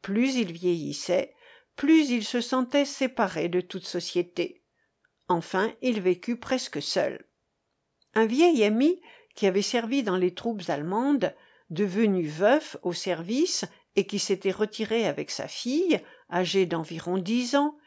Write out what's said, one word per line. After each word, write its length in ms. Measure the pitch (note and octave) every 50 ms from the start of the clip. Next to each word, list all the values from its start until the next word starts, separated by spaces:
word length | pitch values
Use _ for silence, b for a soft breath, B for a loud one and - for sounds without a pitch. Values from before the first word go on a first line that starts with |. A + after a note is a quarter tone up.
Plus 360 | - - G3 G#3+ A#3+ C4+ C4
il 160 | B3+ A#3 F3+ E3
vieillissait, 800 | E3+ F3 F3+ F3 E3+ D3+ C#3+ C#3+ - - - F3 F#3+ - - b b b b b b b b b
plus 340 | - - C#4 D#4+ D#4+ D4+ C#4
il 140 | A#3+ A#3+ G#3
se 160 | - - A#3+
sentait 440 | A#3 - - C4 B3+ B3 - C#4+ C#4+
séparé 640 | C#4 - - C#4 B3+ C4 - A#3+ A3 E3 E3 D#3+ F3
de 120 | E3+ F3+
toute 260 | F3+ F3+ - F#3 E3+
société. 760 | - - F3+ E3+ - - F3+ F3 F3 _ - F3 - - _ _ _ _ _ _ _ _ _ _ _ _ _ _ _
Enfin, 440 | F3+ E3+ E3 - - F#3+ G3 A3 - - -
il 180 | B3+ A#3+ G#3+
vécut 360 | F3+ F#3 F3+ F3 - - A#3+
presque 440 | A#3+ - - C4 B3+ - - - D3+
seul. 460 | C#3+ - - F#3+ D#3 C#3+ C3 - - _ _ _ _ _ _ _ _ _ _ _ _ _ _ _ _ _ _
Un 120 | A3 A3
vieil 360 | A3 A3+ C4 E4 F4+ E4 B3+ G#3+
ami, 380 | G3+ G#3+ A3 C4 D4+ F#4 F#4 B B B B B B B
qui 120 | - -
avait 160 | G3 F3+ G3 G3+
servi 400 | - - A#3+ A3+ A3 A#3+ C#4 A#3+
dans 140 | G#3 F3+
les 180 | F#3 F#3 F3+ F3
troupes 340 | - - A#3 A#3 G#3 F3 -
allemandes, 680 | E3 C#3+ D3 E3 F#3+ G#3+ B3 C#4 D4 C4+ F#3+ D#3+ - b b b b b b b
devenu 520 | E3+ D3 G#3 G3+ F3 G3+ A#3 G#3+ G3 F#3 E3+
veuf 540 | D3+ D3+ D#3 F#3+ G#3 B3+ D4+ D4+ - - - -
au 100 | - F3
service 720 | - - G3 F3 D#3 E3+ E3+ A3 C4 D#4+ F#4 - - - F3 b b b b _
et 100 | - F#3+
qui 120 | - - G3+
s'était 320 | - - G3+ F#3 - G3
retiré 560 | F#3 - G#3+ G#3 G#3+ - A3+ G3+ A3 A#3 A3+
avec 240 | F3+ C#3+ - D3+ -
sa 180 | - - - -
fille, 520 | - - - A#3+ B3+ D4+ F#4 F#4 D4+ G3+ B B B B B B
âgée 360 | E3+ F3 F#3 E3+ F3 G3 F#3+
d'environ 520 | E3+ E3 E3 D#3+ D3+ E3 D#3+ - F3 F3+ F#3+
dix 360 | F3+ F3 A3+ A#3+ B3 A#3+ -
ans, 220 | C#4+ C#4+ D4 D4+ b b